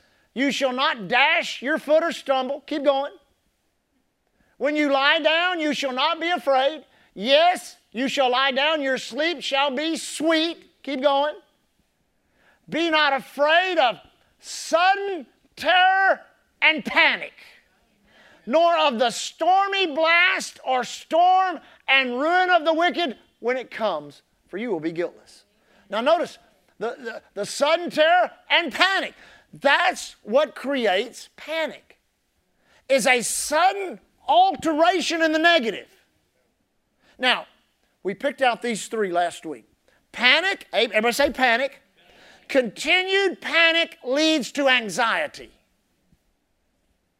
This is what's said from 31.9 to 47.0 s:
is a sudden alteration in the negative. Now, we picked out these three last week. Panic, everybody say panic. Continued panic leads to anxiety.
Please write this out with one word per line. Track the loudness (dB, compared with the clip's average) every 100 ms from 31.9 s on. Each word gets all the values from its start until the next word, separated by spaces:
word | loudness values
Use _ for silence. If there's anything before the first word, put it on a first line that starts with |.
| _ _ _ _ _ _ _ _ _ -2
is | 2 2
a | 2
sudden | 0 -6 -2 2 2 0 -8 -12 _ _ 2
alteration | 4 4 2 -2 2 2 2 -2 0
in | 0
the | 2
negative. | 4 4 0 -6 -14 _ _ _ _ _ _ _ _ _ _ _ _ -4
Now, | 0 0 -4 _ _ _ _ _
we | -8
picked | -4 -6 0
out | 0 0
these | -4 -6 -6
three | -6 -2
last | -2 -4 -6 -14
week. | -14 _ _ _ _ _
Panic, | 0 4 4 0 -6 -6
everybody | -2 0 0 0
say | 0 0
panic. | 2 0 0 -2 -10 _ _ _ _ -20 -20 -2
Continued | -2 -2 -6 0 0 2 0 0 -4
panic | -2 2 2 2 -2 -8
leads | -4 0 2 0 -2
to | -2 2
anxiety. | 2 0 -2 -2 -2 -4 -10 -20 _ _ _ _ _ _ _ _ _ _ _ _ _ _ _